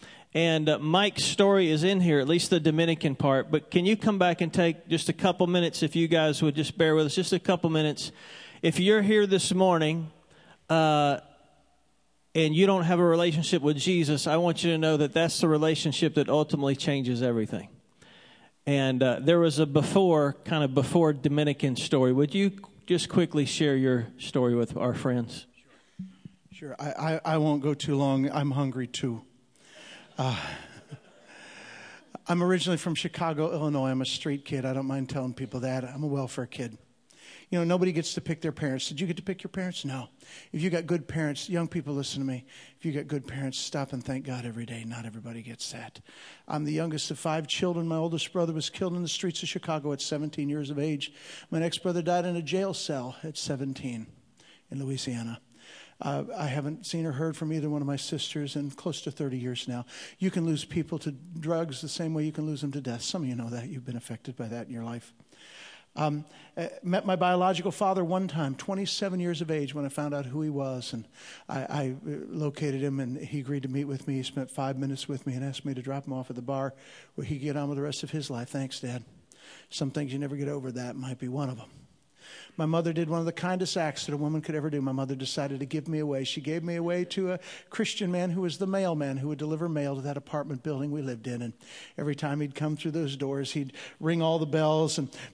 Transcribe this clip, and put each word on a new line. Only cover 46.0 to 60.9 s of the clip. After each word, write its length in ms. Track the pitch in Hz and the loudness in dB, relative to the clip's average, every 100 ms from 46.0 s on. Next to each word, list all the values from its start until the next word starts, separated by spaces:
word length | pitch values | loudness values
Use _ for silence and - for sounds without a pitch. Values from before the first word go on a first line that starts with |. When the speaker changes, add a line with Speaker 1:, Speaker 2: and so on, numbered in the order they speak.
| - - - - - | -20 -20 -20 -20 -8
Speaker 2:
I'm 180 | 151 | -4
the 80 | 147 | -2
youngest 380 | 156 165 156 - | -2 -2 -4 -6
of 80 | 147 | -4
five 300 | 165 160 151 | -2 -2 -2
children. 400 | - 185 170 165 | -2 0 0 0
My 80 | 160 | 0
oldest 360 | 165 165 - | 0 -2 -2
brother 200 | 185 165 | 0 0
was 180 | 160 - | 0 -6
killed 240 | - 190 | -4 -2
in 80 | 175 | -2
the 60 | 165 | -4
streets 340 | - 185 160 | -2 -4 -4
of 60 | 156 | -6
Chicago 440 | 180 - 156 143 | -6 -4 -4 -2
at 80 | 139 | -4
seventeen 480 | - 151 151 151 143 | -4 -4 -4 -4 -4
years 220 | 147 139 | -4 -4
of 80 | 147 | -2
age. 340 | 156 143 - - - - - | -2 -2 -6 -12 -20 -20 -6
My 80 | 160 | -2
next 200 | 165 - | 0 -2
brother 240 | 185 175 | -2 0
died 220 | 170 175 | 2 2
in 120 | 175 170 | 0 -2
a 60 | |
jail 300 | 147 185 196 | -2 -2 -2
cell 440 | - - 139 123 - | -4 -4 -4 -6 -10
at 120 | 160 - | -10 -8
seventeen 680 | - 135 139 131 131 117 113 - _ _ _ - _ | -6 -4 -4 -6 -6 -8 -10 -16 _ _ _ -20 _
in 140 | 139 | -8
Louisiana. 560 | 135 135 - 120 117 117 _ _ - - - _ | -6 -4 -4 -6 -6 -10 _ _ -20 -20 -20 _
Uh, 240 | 143 143 143 202 | -4 -4 -4 -6
I 100 | 151 | -4
haven't 400 | 139 139 156 - | -4 -4 -6 -6
seen 180 | 170 | -4
or 80 | 160 | -4
heard 240 | 131 160 156 | -2 -4 -4
from 160 | 156 | -4
either 160 | 160 147 | -2 -2
one 140 | 147 | -2
of 40 | 143 | -2
my 100 | 139 | -4
sisters 580 | - 151 - 156 143 | -4 -6 -6 -6 -4
in 160 | 147 143 | -4 -6
close 300 | 139 175 143 | -6 -8 -6
to 80 | 147 | -8
thirty 280 | - 143 127 | -6 -6 -4
years 280 | 123 123 - | -4 -6 -6
now. 200 | 123 120 - - - | -8 -10 -14 -18 -4
You 100 | 185 | -2
can 160 | 185 165 | 0 0
lose 180 | 151 | 0
people 360 | - 165 156 | -2 -4 -2